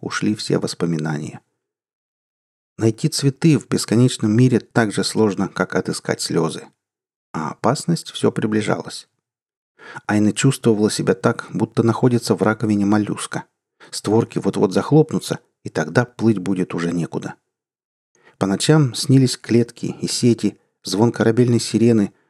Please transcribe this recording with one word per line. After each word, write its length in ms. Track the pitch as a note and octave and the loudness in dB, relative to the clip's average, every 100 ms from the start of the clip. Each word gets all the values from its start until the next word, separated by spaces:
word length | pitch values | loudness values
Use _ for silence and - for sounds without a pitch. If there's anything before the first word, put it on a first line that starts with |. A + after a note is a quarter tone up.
ушли 340 | - - G#2 | -10 -4 -2
все 240 | G#2+ - - | -2 -2 -2
воспоминания. 800 | - - E2+ E2 D#2+ D2 D2+ - _ _ _ _ _ _ _ _ _ _ _ _ _ - | -4 -4 -4 -2 -4 -6 -8 -14 _ _ _ _ _ _ _ _ _ _ _ _ _ -2
Найти 300 | A2+ A2 D3+ | 0 0 -2
цветы 480 | - C#3 - E3 C#3+ | -2 -2 2 2 2
в 100 | - | 0
бесконечном 680 | G2 - G#2+ B2 - A2 | -4 0 2 2 2 0
мире 240 | G#2+ B2+ A2 | 4 4 2
так 320 | - - A2 | 0 -2 -2
же 140 | - | -2
сложно, 440 | F#2+ G#2 A2 F#2+ F#2 | -4 0 0 0 -4
как 260 | - F2+ | -4 -4
отыскать 480 | F#2 - - - - | -4 -4 -6 -6 -6
слёзы. 420 | - E2+ - - - _ _ _ _ _ _ | -4 -2 -2 -6 -16 _ _ _ _ _ _
А 160 | - D#2 | -10 -10
опасность 600 | - A2 C3+ - E3 - | -4 -2 -2 -2 -4 -6
всё 220 | - A2+ | -4 -2
приближалась. 760 | - A2+ G#2+ G2+ E2+ - - - _ _ _ _ _ _ _ - - - | 0 -2 -2 -2 -4 -6 -14 -18 _ _ _ _ _ _ _ -20 -14 -2
Айна 260 | G#2 G#2 | 0 2
чувствовала 580 | - C3+ - A#2 G#2 G#2 | 2 0 2 2 2 2
себя 240 | - - | 0 -2
так, 320 | - B2 - - | 0 0 -2 -6
будто 300 | - A2 - | -4 -2 0
находится 520 | A2+ A2 B2+ A#2+ - | 0 2 2 2 0
в 80 | - | 0
раковине 440 | F#2+ A2 A2 G#2 G2+ | 0 0 0 0 2
моллюска. 580 | G#2+ G2+ - - - - _ _ _ - | 0 0 -6 -8 -12 -14 _ _ _ -16
Створки 480 | - - A2 A2 - | -10 0 2 0 -2
вот-вот 340 | G3 C#3 G2+ | -4 0 0
захлопнутся, 680 | G2 - D3+ D3 F#2 - - _ _ | 0 2 4 4 -2 -4 -8 _ _
и 40 | - | -8
тогда 360 | - D#2 E2+ | -6 -2 -2
плыть 340 | A#2+ - A2 G2+ | -2 0 0 0
будет 360 | F2 F#2 F2+ | -2 -4 -4
уже 180 | E2+ E2+ | -4 -4
некуда. 420 | E2+ D#2+ - - - _ _ _ _ _ _ _ _ _ _ | -4 -4 -6 -10 -14 _ _ _ _ _ _ _ _ _ _
По 80 | G2 | -2
ночам 480 | G2 - D#3 C3+ | 0 2 4 2
снились 420 | G2+ - C3+ B2 - | 0 2 4 4 0
клетки 580 | - A2+ A#2 - - - | 0 2 0 -4 -10 -6
и 60 | - | -6
сети, 520 | - B2 A2+ G#2 - _ _ | 0 2 2 0 -6 _ _
звон 300 | - F#2+ A#2 | -6 0 2
корабельной 480 | - G#2+ A2+ A#2+ A#2 | 2 2 2 2 2
сирены — 520 | - G#2+ A#2 A2+ G2 - | 0 2 4 4 0 -4